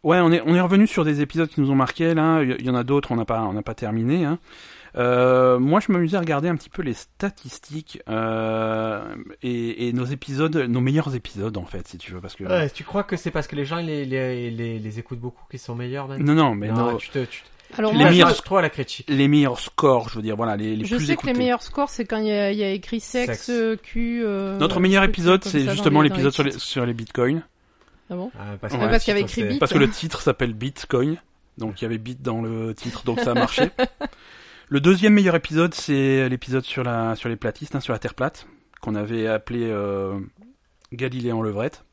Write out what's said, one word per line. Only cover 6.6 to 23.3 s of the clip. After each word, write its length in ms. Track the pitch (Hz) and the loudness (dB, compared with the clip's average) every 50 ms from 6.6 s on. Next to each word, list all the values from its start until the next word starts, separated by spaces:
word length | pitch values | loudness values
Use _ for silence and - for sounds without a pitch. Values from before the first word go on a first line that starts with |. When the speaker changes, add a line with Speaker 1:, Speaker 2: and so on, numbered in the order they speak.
| - - | -6 -10
Speaker 1:
peu 120 | - - | -10 -6
les 140 | 170 135 110 | -6 -6 -6
statistiques, 1040 | - - _ _ _ - 202 - - - 127 - - - - 147 156 156 - - - - - | -6 -10 _ _ _ -6 -6 -6 -8 -18 -18 -18 -18 -18 -12 -12 -12 -12 -12 -18 -18 -8 -6
euh, 960 | 110 110 113 113 110 110 113 110 110 113 110 110 110 110 110 110 107 101 107 - - - - - - _ - | -4 -4 -2 -2 -2 -2 -2 -2 -2 -2 -2 -2 -2 -2 -2 -4 -4 -6 -8 -10 -12 -14 -14 -16 -16 _ -6
et, 440 | 123 123 117 117 117 113 - 120 | -6 -4 -4 -4 -6 -4 -4 -4
et 60 | 120 117 | -2 -2
nos 120 | 123 127 | -2 -2
épisodes, 500 | 123 143 135 - - 135 135 156 160 156 | -4 -6 -8 -8 -8 -2 0 0 0 2
nos 240 | 160 131 120 117 127 | 0 0 2 0 2
meilleurs 320 | 123 131 139 156 156 147 131 | 2 2 2 2 0 0 -6
épisodes, 420 | 120 _ - - 98 98 113 107 | -6 _ -10 -8 -6 -6 -4 -6
en 80 | 101 85 | -6 -10
fait, 220 | - - 90 85 | -8 -10 -12 -12
si 120 | - - 87 | -12 -16 -18
tu 120 | - - 92 | -16 -14 -14
veux, 80 | 90 | -14
parce 140 | 92 92 - | -14 -14 -14
que 80 | - 196 | -12 -4
Speaker 2:
Ouais, 240 | 185 185 175 156 139 | 0 0 0 0 -2
tu 120 | - - - | -4 -10 -14
crois 200 | - - 202 196 | -6 -4 -4 -4
que 120 | - 190 | -2 -6
c'est 120 | 170 - 170 | -6 -6 -4
parce 160 | - 160 147 | -4 -4 -6
que 100 | - - | -4 -6
les 100 | 143 139 | -6 -6
gens 100 | 139 165 | -4 -4
les, 280 | 170 170 160 151 147 143 | -6 -4 -4 -4 -4 -4
les, 440 | 131 131 131 131 127 127 123 120 117 | -4 -2 -2 -2 -2 -4 -4 -6 -6
les, 300 | 117 113 117 117 113 110 | -6 -6 -6 -6 -6 -6
les 200 | 107 110 107 117 | -8 -8 -10 -10
écoutent 200 | 113 _ 127 117 | -10 _ -12 -10
beaucoup 240 | 117 123 - _ - _ | -10 -12 -12 _ -20 _
qu'ils 80 | - 123 | -18 -16
sont 160 | - - 117 | -12 -10 -10
meilleurs, 320 | 117 123 123 131 139 139 | -8 -8 -8 -8 -8 -8
maintenant ? 260 | 135 135 156 151 143 151 | -8 -4 -2 2 4 4
Speaker 1:
Non, 100 | 160 156 135 | 6 4 4
non, 60 | 107 | 2
mais 140 | 101 101 107 | -2 -2 -2
Speaker 2:
Non, 240 | 113 120 120 120 120 | 0 0 0 0 0
Speaker 1:
nos 40 | |
Speaker 2:
tu 120 | 110 - - | -2 -6 -6
te, 120 | - - 110 | -6 -6 -6
tu 200 | - - - - | -6 -10 -18 -20
te 340 | - - _ - _ - - | -20 -20 _ -20 _ -6 -2
Speaker 3:
Alors 120 | 214 214 | 0 2
Speaker 1:
les 80 | 208 147 | 4 6
Speaker 3:
moi, 100 | 147 - | 8 8
Speaker 1:
meilleurs 240 | 175 180 165 - - | 10 8 8 6 6
Speaker 3:
je 80 | - | 2
Speaker 2:
toi 180 | - - 190 196 | 0 0 2 2
à 20 | 170 | 2
la 80 | 151 | 2
critique. 340 | - - 127 - - - - - | -2 -4 -6 -6 -8 -12 -4 0
Speaker 1:
les 180 | 143 135 139 | 2 4 4
meilleurs 320 | 139 147 147 143 135 123 - | 6 6 6 4 4 0 -4
scores, 500 | - - _ - 156 143 131 120 113 113 | -8 -8 _ 2 4 6 6 4 2 -2
je 60 | 117 | -8
veux 60 | 113 107 | -6 -4
dire, 120 | 110 107 | -4 -2
voilà, 220 | 104 117 110 104 | -2 -2 -2 -2
les, 180 | 101 107 110 110 | -2 -2 -2 -2
les 100 | 110 - | -2 -2
Speaker 3:
je 100 | 190 233 | -2 -2
Speaker 1:
plus 100 | 247 151 | -2 0
Speaker 3:
sais 80 | 143 - | 0 -2
Speaker 1:
écoutés. 140 | - - 285 247 | 0 0 -2 0
Speaker 3:
que 0 | |
les 20 | 247 | 0
meilleurs 220 | 254 247 247 240 | 2 2 0 -2
scores, 300 | - - - 285 285 277 | -4 -8 -4 -4 -4 -4
c'est 140 | - - 226 | -4 -8 -6
quand 120 | - 226 | -4 -4
il 80 | 220 220 | -2 -2
y 60 | 214 | 0
a, 200 | 208 202 202 202 | 0 0 0 -2
il 60 | 202 | -2
y 60 | 208 208 | -2 -2
a 80 | 196 | -2
écrit 280 | 190 202 185 - 233 226 | -2 -4 -6 -6 -8 -8
sexe, 280 | - - - 247 247 220 | -6 -4 -4 -4 -2 -2